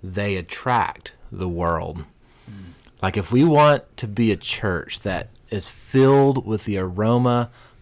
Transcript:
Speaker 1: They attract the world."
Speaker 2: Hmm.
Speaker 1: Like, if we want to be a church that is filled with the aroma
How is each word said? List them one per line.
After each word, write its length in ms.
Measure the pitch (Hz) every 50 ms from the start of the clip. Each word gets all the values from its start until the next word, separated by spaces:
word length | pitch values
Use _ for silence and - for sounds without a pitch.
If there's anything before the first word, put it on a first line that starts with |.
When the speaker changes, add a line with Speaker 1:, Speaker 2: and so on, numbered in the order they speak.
Speaker 1:
They 340 | - 95 90 101 101 101 98
attract 760 | 92 87 - - - - 131 123 117 95 - - - - - - _ - -
the 180 | - - 92 90
world." 560 | 85 85 87 85 85 80 87 82 80 85 76 - _ _ _ _ _ _ _
Speaker 2:
Hmm. 240 | - 104 98 95 90 82 - _ - _ _
Speaker 1:
Like, 160 | 92 95 92 104
if 120 | 92 -
we 140 | 117 127 147
want 380 | 170 151 147 147 147 147 139 - _ _ -
to 80 | - 107
be 240 | 104 120 117 110
a 40 | 101
church 640 | 87 - - - - - 104 90 82 - - - -
that 280 | - 101 92 - - - - - - -
is 180 | 113 101 - -
filled 760 | - - - - - 131 135 135 139 139 139 139 135 131 -
with 180 | 107 110 104 -
the 140 | 110 101 95
aroma 720 | 95 92 87 98 107 113 120 123 123 123 120 120 120 117 - - - _ _ _